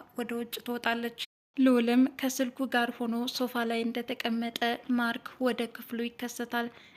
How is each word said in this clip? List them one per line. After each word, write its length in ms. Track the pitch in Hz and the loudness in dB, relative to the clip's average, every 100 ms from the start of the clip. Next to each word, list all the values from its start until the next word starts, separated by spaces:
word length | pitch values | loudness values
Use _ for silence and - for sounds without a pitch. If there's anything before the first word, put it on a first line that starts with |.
| - | -6
ወደ 180 | - 233 233 | -8 -6 -6
ውጭ 200 | 233 - | -6 -8
ትወጣለች። 600 | - 240 233 233 233 - - _ _ - | -6 -2 -2 -2 -4 -8 -12 _ _ 4
ልዑልም 460 | 262 240 233 247 269 - | 6 8 6 6 6 4
ከስልኩ 500 | 262 269 247 - 247 | -2 0 -2 -2 -2
ጋር 220 | 247 240 | 0 0
ሆኖ 240 | - 226 233 254 | -2 -4 -2 -4
ሶፋ 360 | - 247 240 | -2 -2 -2
ላይ 160 | 233 233 | -2 0
እንደተቀመጠ 800 | 233 240 233 247 240 233 233 - 233 233 - | -2 -4 -6 -4 -2 -2 -2 -2 -2 -2 0
ማርክ 380 | 240 233 233 - - | 0 0 -2 -10 -2
ወደ 220 | 254 233 226 | 0 0 -4
ክፍሉ 300 | - - 226 | -8 -10 -6
ይከሰታል። 680 | 233 - 240 - 233 240 233 - - | -6 -6 -8 -8 -4 -4 -4 -8 -20